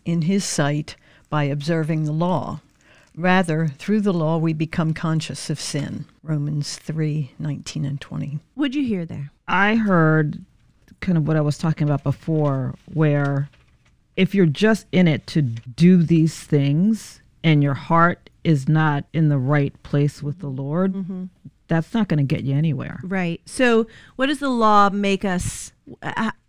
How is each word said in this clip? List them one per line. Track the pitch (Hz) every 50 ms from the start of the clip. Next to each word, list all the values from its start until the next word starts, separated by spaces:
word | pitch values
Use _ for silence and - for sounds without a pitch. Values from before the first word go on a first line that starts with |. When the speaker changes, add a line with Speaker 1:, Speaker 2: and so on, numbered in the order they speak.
| _
Speaker 1:
in | - 170 170
his | 156 165 196 202 -
sight | - - - 147 143 147 151 151 - - - _ _ _ _ _ _
by | 151 151 147
observing | 139 143 147 139 160 170 165 156 151 165 156 156
the | 151
law. | 151 156 170 180 185 139 - - - 151 - _ _ _ _ _ _ _ _ _ _
Rather, | - 170 185 185 190 190 170 156 156 165 156
through | 135 - - - 208 220
the | 196 208
law, | 175 175 156 156 165 165
we | 160 165
become | 156 156 160 156 - - 160 160
conscious | 156 - - 160 160 160 - - 143 - - -
of | 151 -
sin. | - - - 143 143 - - - - - _ _
Romans | - 156 156 147 143 151 151 147 147 - - -
three | - - 156 160 156 151 147 156 143 123 - -
nineteen | 156 151 139 - - - - 156 151
and | 139 139 143
twenty. | - - 160 156 151 147 139 151 - _ _
Speaker 2:
What'd | 254 294 269 247
you | 302 277
hear | 233 214 180 165
there? | 160 113 - 139 143 - _ _
Speaker 3:
I | - 175 180 196 208 220
heard | 233 220 202 185 170 160 156 156 156 151 147 - - - - _ _ _ _ _ _ _ _ - -
kind | - 190 175
of | 165 147 151
what | 156
I | 156
was | 147 147 143 -
talking | - 165 151 - 156 147
about | 143 135
before, | - 147 135 - - - 160 156 151 143 135 135 127 127 - - _ -
where | - 151 160 151 147 143 143 139 139 139 143 143 - _ _ _ _ _ _ _ _ _ _ _ _
if | - 190 180 -
you're | 196 180
just | 160 135 - 202 214 220 - - _
in | - 180 180
it | 165 147 101 - -
to | - 170
do | 143 120 113 117 - 127 117 - 165 180 185 180
these | 165 147 170 160 156 160 - -
things | - - 156 147 139 143 143 156 185 214 226 208 - - - - _ _ _ _ -
and | 165 156 147
your | 143 143 139
heart | - - - 165 165 170 175 175 - _ - _ _
is | - 165 156 139 131 135
not | 156 156 156 156 147 147 - -
in | - 170 160 151
the | 147 139
right | 123 135 151 147 139 139 - _ -
place | - - 143 143 147 - - 143
with | 147 143 175
the | - 143
Lord, | 131 131 135 139 151 175 190 196
Speaker 2:
Mm-hmm. | 185 196 190 170 190 185 185 185 - _ - - - _ _ -
Speaker 3:
that's | 165 165 160 - -
not | 233 214 -
gonna | 160 151 139
get | 131 147 - -
you | 135 139
anywhere. | 143 160 165 139 131 - - - - -
Speaker 2:
Right. | 180 196 190 180 170 170 - _
So | - - - 254 240 233 220 226 233 - - - - _
what | - 254
does | 269 302 -
the | 285 269
law | 254 233 220 214 208 202 202 202
make | 190 202 202 196 196 190 -
us, | 196 180 180 - - - - - - - _ _ - - -
uh, | - 147 - - 220 220 - - _